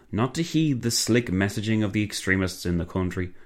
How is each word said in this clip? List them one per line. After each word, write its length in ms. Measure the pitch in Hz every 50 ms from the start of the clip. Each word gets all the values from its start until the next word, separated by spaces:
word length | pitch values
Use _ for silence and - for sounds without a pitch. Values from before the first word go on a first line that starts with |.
| - -
not 240 | - 101 120 135 131
to 60 | 165
heed 420 | 165 170 - 160 160 151 135 117 110
the 80 | 117
slick 360 | 117 - - - 113 123 120 -
messaging 560 | 90 95 98 101 - 117 101 110 110 107 107
of 80 | 101
the 120 | 101 107 104
extremists 640 | 101 - - - 95 95 95 95 92 - - -
in 120 | 90 87 85
the 80 | 82
country, 480 | 82 - 95 92 90 - 95 90 87 - - -